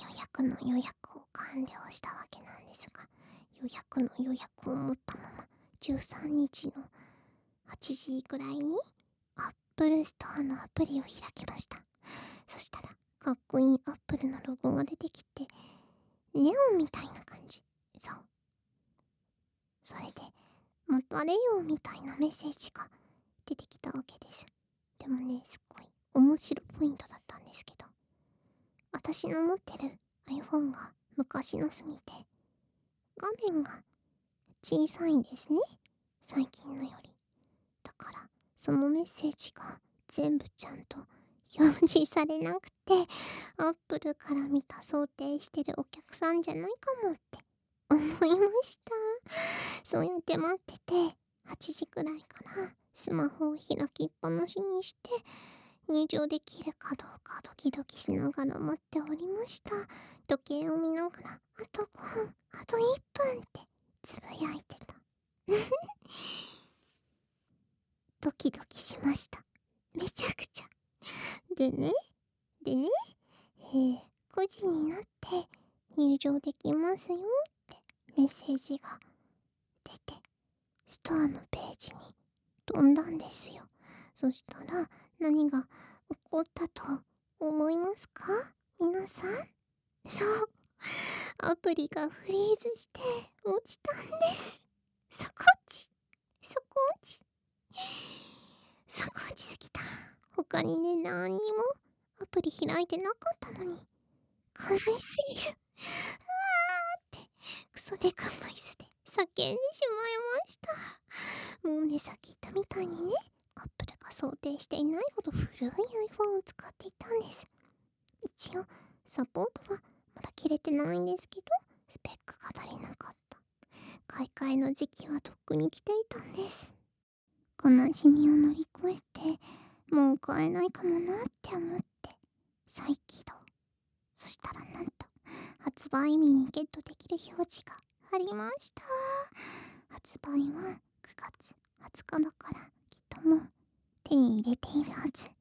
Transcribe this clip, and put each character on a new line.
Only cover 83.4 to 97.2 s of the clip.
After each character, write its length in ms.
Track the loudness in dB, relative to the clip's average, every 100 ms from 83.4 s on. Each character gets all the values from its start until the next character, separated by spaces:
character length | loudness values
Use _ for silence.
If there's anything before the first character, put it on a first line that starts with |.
| 0
よ。 160 | -2 -20 _ -20 -20 -20
そ 160 | -4 -2
し 160 | 0 -4
た 180 | -12 -8
ら、 220 | -4 -4 -8 _ -2
何 320 | 4 6 4
が 120 | 2
起 60 | -2 -10 -20 -20 -14 -14
こ 180 | _ -2
っ 20 | -2
た 140 | -4 -8
と 140 | -8 -6 -6 -8 _ _ -6
思 320 | -2 0 2
い 60 | 2
ま 180 | 0 -2
す 120 | -8
か？ 440 | -10 -2 -2 -2 _ _ -2
皆 280 | 0 0 -2
さ 200 | -2 -2
ん。 220 | -4 -6 _ _ _ _ _ 2
そ 160 | 4 4
う。 240 | 0 -2 _ _ _ -10 -6 -4 -4 -6 -4
ア 160 | -2 0
プ 180 | 0
リ 140 | 0 -2
が 220 | -4 -6
フ 180 | -8 -4
リ 60 |
ー 240 | 0 2 2
ズ 120 | 2 0
し 120 | -2
て 120 | -2 -4 -4 -6 _
落 180 | -2 -2 2
ち 140 | 2
た 140 | 0
ん 140 | -6 -6 0
で 160 | 2 4
す。 280 | 2 0 _ _ _ _ -4
そ 160 | 0 2
こ 140 | 4 8 8 6
落 80 | 0
ち。 140 | 0 _ _ _ _ _
そ 140 | -4 -4
こ 60 | -2 0 2 2
落 60 |
ち。 240 | 4 4